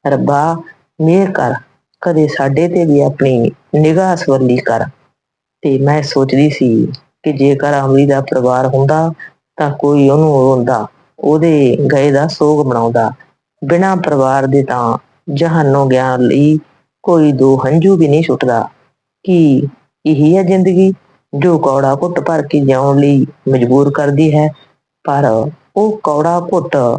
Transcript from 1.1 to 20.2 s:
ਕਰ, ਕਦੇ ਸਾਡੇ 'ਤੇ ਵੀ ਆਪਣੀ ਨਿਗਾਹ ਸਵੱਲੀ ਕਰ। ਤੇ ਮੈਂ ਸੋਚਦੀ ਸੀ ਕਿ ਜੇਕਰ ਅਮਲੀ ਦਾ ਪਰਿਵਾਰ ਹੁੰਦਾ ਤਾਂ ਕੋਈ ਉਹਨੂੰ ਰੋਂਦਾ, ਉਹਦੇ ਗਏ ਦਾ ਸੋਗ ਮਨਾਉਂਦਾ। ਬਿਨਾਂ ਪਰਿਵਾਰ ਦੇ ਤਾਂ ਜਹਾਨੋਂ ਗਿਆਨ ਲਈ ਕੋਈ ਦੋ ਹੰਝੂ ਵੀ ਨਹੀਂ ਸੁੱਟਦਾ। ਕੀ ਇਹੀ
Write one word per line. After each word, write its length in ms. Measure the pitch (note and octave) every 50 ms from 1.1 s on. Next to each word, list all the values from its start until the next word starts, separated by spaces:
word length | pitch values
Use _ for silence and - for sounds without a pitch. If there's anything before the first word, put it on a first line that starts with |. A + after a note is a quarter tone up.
| E3+ F#3+ G3 F#3+
ਕਰ, 220 | F#3+ - B2+ A#2+ C#3 - - _ _ _ _ _ _ _
ਕਦੇ 240 | - F3+ E3 D#3+ D3+ C#3+
ਸਾਡੇ 380 | D3 - C#3 C#3 C#3 D3 E3+ F3
'ਤੇ 160 | F3 F#3 E3+
ਵੀ 140 | D#3 C#3+ C#3+
ਆਪਣੀ 500 | C#3+ C#3+ C#3+ - C3+ C3+ C3 A#2 A#2 - - _ _ _ -
ਨਿਗਾਹ 400 | D3+ D#3 D#3+ D#3+ F3+ F#3+ F#3 F3
ਸਵੱਲੀ 400 | E3+ - - C3+ C3 C3 B2 B2
ਕਰ। 280 | B2 - - A#2 A2+ A#2 D3+ - _ _ _ _ _ _ _ _ _ _ _ _ _
ਤੇ 160 | - C#3+ C3+ C3
ਮੈਂ 240 | C3+ C#3+ D3 D#3
ਸੋਚਦੀ 460 | C#3 C#3 - C#3 C3+ C3+ B2+ C3+ D3 D3+
ਸੀ 200 | C#3 - C3+ B2 A2+ A2+ A#2+ B2 B2+ - _ _ _ _
ਕਿ 100 | - D3+
ਜੇਕਰ 460 | D3 C3+ C3+ C#3+ C#3 C#3 D3 D3 D3 C#3
ਅਮਲੀ 260 | C3+ C3+ C3+ C#3 C#3+
ਦਾ 140 | C#3+ C#3 C3+
ਪਰਿਵਾਰ 460 | C3+ - - C3 B2 B2+ B2+ B2+ C3
ਹੁੰਦਾ 460 | C3 C3+ C3+ C#3 C#3 D#3 D#3 D#3+ E3 D#3+ - - - _ _ _ _ _ -
ਤਾਂ 120 | D#3 C#3+
ਕੋਈ 380 | C#3 D3 - C#3+ D3 C#3+ C#3 C3+
ਉਹਨੂੰ 240 | C#3 D3+ D#3+ D#3
ਰੋਂਦਾ, 540 | D3 C3+ C3 C3 C3 B2+ A#2+ B2+ B2+ A2 G#2 - _ _ _ _ _ -
ਉਹਦੇ 580 | - C#3+ D3+ D#3 D#3+ E3+ D#3 D3 C#3 B2+ A#2 - C#3+ C3+
ਗਏ 180 | D#3 C#3 C#3 D3
ਦਾ 160 | C3+ C#3 D3+ E3
ਸੋਗ 380 | - - D3+ D3+ D3+ D3 D3
ਮਨਾਉਂਦਾ। 440 | C3 B2 A#2 A2+ A#2 A#2 A#2+ A2+ A2 A#2 _ - _ _ _ _ _ _ _
ਬਿਨਾਂ 340 | - C#3 E3+ F3 F#3+ F#3+ F#3+
ਪਰਿਵਾਰ 500 | F3 F3 D#3 D3 C#3 C3 C3 C3+ C#3 C3+
ਦੇ 160 | C3 C3+ C#3+ C3
ਤਾਂ 340 | - C3 B2 A#2+ A#2 A2+ - _ _ _ _ _ -
ਜਹਾਨੋਂ 560 | D3 C#3 E3 E3 E3 E3 D3+ C#3 C3+ C#3 C#3
ਗਿਆਨ 340 | C3 B2+ B2+ C3 C3 C3 B2
ਲਈ 380 | B2 A#2+ C3 C#3 C#3+ D3+ D#3 D#3 - _ _ _ _ _ _ _ -
ਕੋਈ 280 | - F3 E3 D3+ D3
ਦੋ 240 | C#3 C3 C3+ C3+ C3+ C3 C3
ਹੰਝੂ 300 | C3 D3 E3 E3 G3 G3
ਵੀ 120 | E3 E3 C#3+
ਨਹੀਂ 140 | C#3+ D#3
ਸੁੱਟਦਾ। 460 | D#3+ - B2+ B2+ - B2+ A#2+ A2+ - - _ _ _ _ _ _ _ _ _ _ -
ਕੀ 440 | F#3+ F3+ F3 D#3+ D3 C3+ B2+ C#3+ C#3 - _ _ _ _ _ _
ਇਹੀ 320 | D3 D#3 C#3